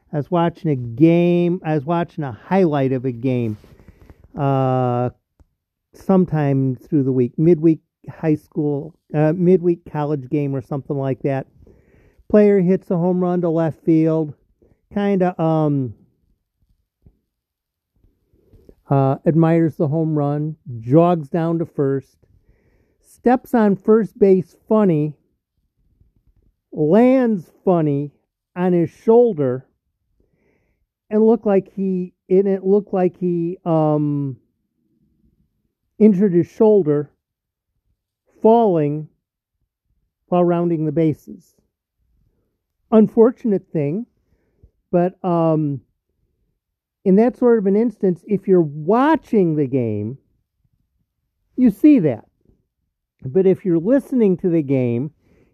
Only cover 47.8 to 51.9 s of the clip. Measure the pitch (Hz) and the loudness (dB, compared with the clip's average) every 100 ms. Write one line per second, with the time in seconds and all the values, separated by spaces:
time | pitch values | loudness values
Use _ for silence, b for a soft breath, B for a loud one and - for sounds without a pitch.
47.8 | 240 - 190 170 214 196 - 185 156 147 | -2 -2 -2 -4 -4 -4 2 2 2 -4
48.8 | 151 226 285 311 - 220 175 151 135 131 | -2 0 2 0 0 0 0 0 -2 -2
49.8 | 117 104 107 135 _ _ _ _ _ _ | -2 -4 -6 -10 _ _ _ _ _ _
50.8 | _ _ _ _ _ _ _ - 254 - | _ _ _ _ _ _ _ 0 0 4
51.8 | 302 | 4